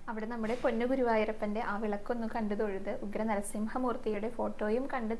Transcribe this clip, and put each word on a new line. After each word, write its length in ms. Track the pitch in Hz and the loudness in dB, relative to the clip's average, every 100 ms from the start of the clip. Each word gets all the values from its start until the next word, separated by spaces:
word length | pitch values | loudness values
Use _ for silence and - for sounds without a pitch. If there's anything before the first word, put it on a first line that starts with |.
| - | -6
അവിടെ 160 | 214 214 | -6 -4
നമ്മുടെ 220 | 233 220 247 | -2 -2 2
പൊന്നു 220 | 277 226 247 | 2 2 2
ഗുരുവായൂരപ്പന്റെ 680 | 269 240 220 214 214 208 208 240 | 4 4 4 4 0 0 0 0
ആ 20 | 202 | 0
വിളക്കൊന്ന് 440 | 214 202 - 240 226 | 0 0 0 -2 0
കണ്ടു 200 | 233 208 202 | -2 0 0
തൊഴുത് 300 | 214 196 208 - | 0 0 -2 -4
ഉഗ്ര 180 | 202 208 220 | -2 0 0
നരസിംഹമൂർത്തിയുടെ 960 | 202 202 214 214 254 254 226 - 214 214 247 | 0 0 -2 -2 0 0 0 -2 -2 -2 -2
ഫോട്ടോയും 480 | - 214 214 226 269 | -2 0 0 0 0
കണ്ടു 220 | 262 220 226 | -2 -2 -2